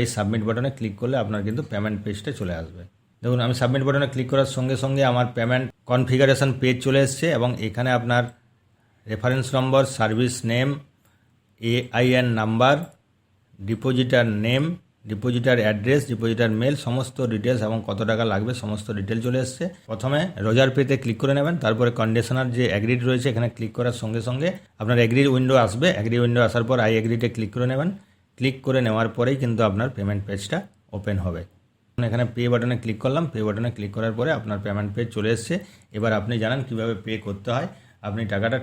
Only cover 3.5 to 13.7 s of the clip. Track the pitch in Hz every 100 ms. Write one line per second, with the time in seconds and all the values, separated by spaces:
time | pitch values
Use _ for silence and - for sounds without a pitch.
3.5 | 123 127 131 131 139 139 131 127 135 135
4.5 | - 127 131 135 135 131 123 123 - 117
5.5 | 127 131 - - 123 131 131 135 131 139
6.5 | 101 127 127 135 135 135 135 165 131 123
7.5 | 123 110 104 127 123 117 120 120 - _
8.5 | _ _ _ _ _ 107 107 123 131 -
9.5 | 135 131 135 131 - 110 110 123 123 113
10.5 | 117 135 143 - _ _ _ _ _ _
11.5 | _ 117 123 123 117 127 127 123 110 110
12.5 | 113 127 147 175 - _ _ _ _ _
13.5 | - 98